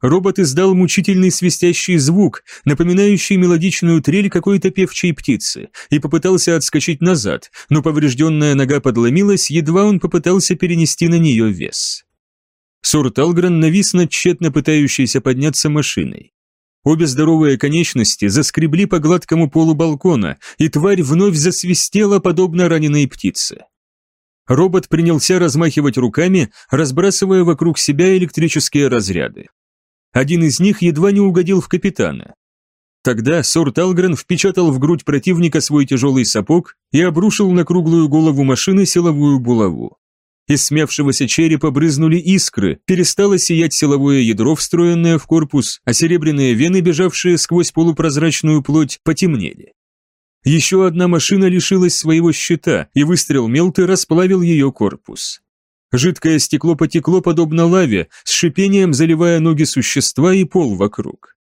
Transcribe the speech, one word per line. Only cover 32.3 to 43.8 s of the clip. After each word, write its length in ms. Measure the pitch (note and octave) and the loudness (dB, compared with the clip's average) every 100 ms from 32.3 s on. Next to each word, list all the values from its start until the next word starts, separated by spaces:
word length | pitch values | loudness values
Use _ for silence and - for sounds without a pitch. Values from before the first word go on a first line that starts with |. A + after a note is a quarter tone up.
| _ _ _ _ _ _ _ | _ _ _ _ _ _ _
Тогда 400 | - A2+ A2+ E3 | -4 -2 -2 -2
Сор 300 | - - D#3 | -2 -2 -2
Талгрен 440 | C#3+ F3+ F3 F3+ D#3+ | -2 -2 0 -2 -2
впечатал 560 | - F3+ G3 F#3 F3 | -4 -2 0 0 0
в 60 | C3 | 0
грудь 260 | C#3+ E3+ | 0 -2
противника 560 | - C#3+ - E3+ E3+ D3+ | -2 -4 0 0 0 0
свой 260 | C#3 D3 C#3 | -2 0 0
тяжелый 380 | C3+ C3+ C3 | 0 0 0
сапог 520 | A#2 A2+ G2+ E3+ - - _ | 0 -2 0 0 0 -16 _
и 80 | C#3+ | 0
обрушил 500 | F3+ D#3 G#3 - G3+ | 0 2 0 0 2
на 120 | F3+ | 2
круглую 440 | E3 F3 D#3+ E3 D#3 | 0 0 2 2 2
голову 340 | D3+ D#3+ C#3 | 2 2 2
машины 440 | C3+ B2+ - F#3+ F#3+ | 0 0 0 0 2
силовую 520 | - F3 D3 D3 C#3 | 0 0 2 2 0
булаву. 600 | A#2+ A#2+ G2+ D2 A#1 _ _ _ _ _ _ | 0 0 0 -2 -10 _ _ _ _ _ _
Из 140 | C#3+ | -2
смявшегося 640 | - D3+ D#3 - C#3+ C3 B2 | 0 -2 -2 -2 -2 -2 -2
черепа 420 | - E3 D#3 D#3 | 0 0 2 0
брызнули 460 | C3+ D#3+ C#3+ D#3+ E3 | 0 0 0 0 0
искры, 640 | E3+ F#3+ - - G2 C#2+ | 0 0 0 -2 -4 -4
перестало 540 | - F3+ F3+ - G3+ G3 | -4 -2 0 0 0 2
сиять 340 | - E3 E3 | 0 0 0
силовое 460 | - | 0